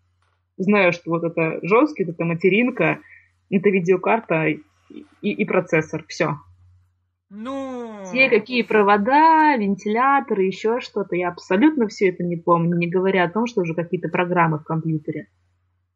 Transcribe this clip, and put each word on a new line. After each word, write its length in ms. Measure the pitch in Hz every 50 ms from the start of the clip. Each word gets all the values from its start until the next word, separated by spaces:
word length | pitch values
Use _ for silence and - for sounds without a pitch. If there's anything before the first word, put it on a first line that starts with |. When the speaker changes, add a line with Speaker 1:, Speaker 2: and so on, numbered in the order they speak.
| _ _ _ _ _ _ _ _ _ _ _ -
Speaker 1:
знаю, 360 | 190 175 208 208 190 175 175
что 160 | - - 165
вот 120 | 165 165 170
это 360 | 165 165 170 160 160 - - -
жёсткий, 420 | 170 208 226 285 302 - - 185
вот 100 | 165 165
эта 100 | - 170
материнка, 720 | 165 170 165 - 185 185 214 247 262 247 - 175 156 151 - - - - - _ _ _ _ _ _
это 200 | - 202 180 208
видеокарта 760 | 190 196 170 180 190 180 185 196 214 233 - - 170 160 156 156
и, 120 | 156 - - _ _ _ _ _ - - - - _ _
и, 100 | - 208
и 140 | - - -
процессор. 580 | 160 - 185 175 - - 156 156 - - 156 - -
Всё. 300 | - - 170 151 151 - - _ _ _ _ _ _ _ _ _ _ _ _ _ _ _ _ _
Speaker 2:
Ну. 760 | 196 208 220 254 277 269 269 262 254 247 240 226 214 208 190
Speaker 1:
Все 240 | 190 226 254 269 254
какие 320 | 240 214 214 247 254 240 226
провода, 920 | - - 214 202 196 208 208 202 240 269 294 311 320 320 311 311 302 285 240
вентиляторы, 840 | 208 196 202 190 - 208 208 233 254 269 277 277 - - 220 190 190
ещё 360 | 190 185 - - 220 233 254
что-то. 340 | - - - 214 196 - 175
Я 140 | 175 180 175
абсолютно 580 | 170 - - - 185 196 254 311 311 277 226 202
всё 220 | - - 208 185
это 140 | 175 - 180
не 120 | 175 175
помню, 400 | 170 170 180 170 170 170 170 175 170
не 100 | 175 170
говоря 340 | 170 185 180 190 190 185 175
о 40 | 170
том, 160 | - 214 240 233
что 140 | - 208
уже 120 | 180 165 160
какие-то 340 | 175 165 170 190 180 175 165
программы 480 | 165 180 180 175 175 175 170 160 160 147
в 40 | 151
компьютере, 640 | - 160 160 156 160 160 151 151 - 151 151 - - _ _ _ _ _ _ _ _ _ _ _ _ _